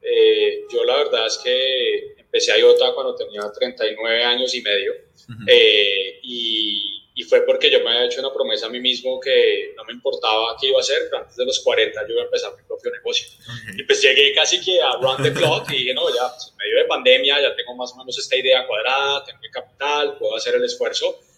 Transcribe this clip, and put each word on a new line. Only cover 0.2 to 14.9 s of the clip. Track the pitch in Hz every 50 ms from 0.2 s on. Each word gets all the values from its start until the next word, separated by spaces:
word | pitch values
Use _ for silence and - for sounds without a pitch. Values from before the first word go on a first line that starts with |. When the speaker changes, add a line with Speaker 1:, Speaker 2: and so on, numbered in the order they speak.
| 110 110 107 107 107 104 101 - - - 120
Speaker 1:
yo | 120 117
la | 120 127
verdad | 143 147 143 127 117 113
es | 110 - -
que | - 123 127 127 131 131 131 127 123 110 107 101 - - - _
empecé | _ _ - 117 - 120 107
a | 107
IOTA | 117 123 120 120 127 127 123
cuando | - 135 127 123
tenía | - - - 104 104 104 104 104
treinta | - 127 123 123 - 113
y | 107 110
nueve | 110 113 113 113 117 120
años | 120 120 123 127 123 127
y | 123 113
medio, | 104 104 98 98 104 - - - _ _ _ _ _
Speaker 2:
Ujú. | 113 107 104
Speaker 1:
eh, | 107 127 120 117 110 107 104 104 101 101 98 95 95 98 - -
y, | 123 123 120 117 113 113 110 107 107 104 104 104 104 98 - _ _ _
y | - 120
fue | - 131 123 120
porque | 131 131 - - 151
yo | 131 123
me | - 117
había | 117 120 123
hecho | 123 123 131
una | 131 139 -
promesa | - 107 113 110 104 113
a | 113
mí | 120 123
mismo | 123 127 123 120 123 127 131 127
que | - 135 131 123 120 110 104 101 104 - -
no | - -
me | - 123
importaba | 123 _ 139 123 - - 113 110 110 113 117 117 -
qué | - 135
iba | 131 131
a |
hacer, | 123 127 139 160 160 -
pero | 143 123 110
antes | _ _
de | 120 127
los | 127 - -
cuarenta | - 127 117 110 110 107 - 107 107 107
yo | 113
iba | 120 120
a |
empezar | - - - - 104 -
mi | - _
propio | _ - - _ - 120
negocio. | - _ 117 - - - - - _
Speaker 2:
Ok. | _ 123 120 117 107 107 98 98
Speaker 1:
Y | -
pues | - 135 139
llegué | 135 135 131 131 143 139 139
casi | 156 156 - 175 185 -
que | 185 185 175
a | 160 170